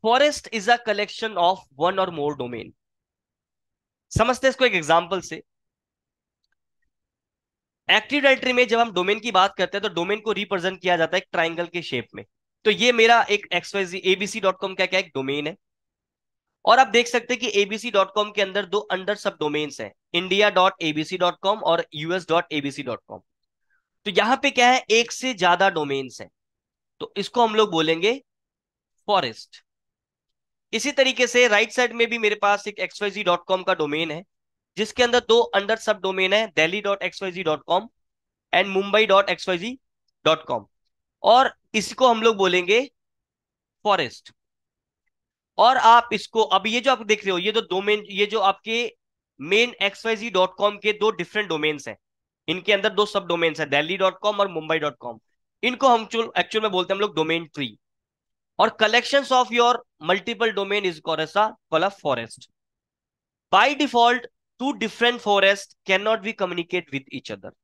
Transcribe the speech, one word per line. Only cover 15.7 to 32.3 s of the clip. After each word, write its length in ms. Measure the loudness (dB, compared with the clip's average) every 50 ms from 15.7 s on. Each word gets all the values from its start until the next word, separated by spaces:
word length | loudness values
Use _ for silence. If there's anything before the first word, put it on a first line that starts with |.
| _ _ _ _ _ _ _ _ _ _ _ _ _ _ _ _ _ _ _
और 140 | 4 6 6
आप 100 | 6 4
देख 200 | 4 0 0 2
सकते 260 | -2 -4 -2 -4 -6
हैं 60 | -4
कि 200 | -4 -2 0 0
एबीसी 300 | 0 0 -2 -8 -8 -2
डॉट 220 | 0 0 0 2 0
कॉम 160 | -4 -4 -2
के 120 | -2 -4
अंदर 240 | -4 -2 -2 -6 -4
दो 200 | -2 -4 -6 -4 -4
under 240 | -6 -6 -4 -6 -6
subdomains 640 | -4 -6 -8 -6 _ -6 -4 -4 -4 -6 -6 -8 -12
हैं, 100 | -14 -14 _ _ _ _ -4
इंडिया 360 | -4 -2 0 2 2 2 4
डॉट 320 | 4 4 2 2 2 _
एबीसी 360 | -6 -4 -4 -4 -6 -6 -4 -2
डॉट 200 | -2 -2 -2 _
कॉम 200 | -2 -2 -2 0
और 220 | 0 0 0 0 -2 _ -10
यूएस 340 | -12 -8 -6 -6 -6 -2 0
डॉट 240 | -2 -2 -2 _
एबीसी 300 | -6 -6 -6 -6 -10 -8
डॉट 180 | -10 -10 -10 -10 _
कॉम। 140 | _ -20 -20 _ _ _ _ _ _ _ _ _ _ _ _ _ _ _ _ _
तो 40 | -2
यहाँ 260 | 0 0 2 2 0 0
पे 80 | 0 -2
क्या 200 | 2 4 4 4
है, 140 | 4 2 2 _
एक 220 | 2 2 2 0
से 220 | -6 -8 -6 -6 -4
ज्यादा 340 | 0 2 2 4 4 2 0
डोमेन्स 500 | 2 -2 -4 -4 -4 -6 -6 -8 -14 -18
हैं, 80 | -20 -20 _ _ _ _ _ _ _ _ _ _ _ _ _ _
तो 120 | -14 -10 _
इसको 300 | -8 -8 -4 2 2 2
हम 80 | 2 4
लोग 160 | 2 2 2
बोलेंगे 420 | 2 0 2 2 0 0 0 -2 -2 -2 _ _ _ _ _ _ _ _ _ _ _ _ _ _ _ _ _ 0
फॉरेस्ट। 540 | 0 0 0 -2 -8 -12 -20 _ -20 -20 _ _ _ _ _ _ _ _ _ _ _ _ _ _ _ _ _ _ _ _ _ _
इसी 200 | -8 -4 -4 -4
तरीके 340 | 0 0 0 0 2 0 -2
से 200 | 0 4 4 4 4
राइट 240 | 4 2 0 0
साइड 200 | 0 -2 -2 -2
में 160 | 0 -2 -2 -2
भी 80 | -2 -2
मेरे 160 | -2 -2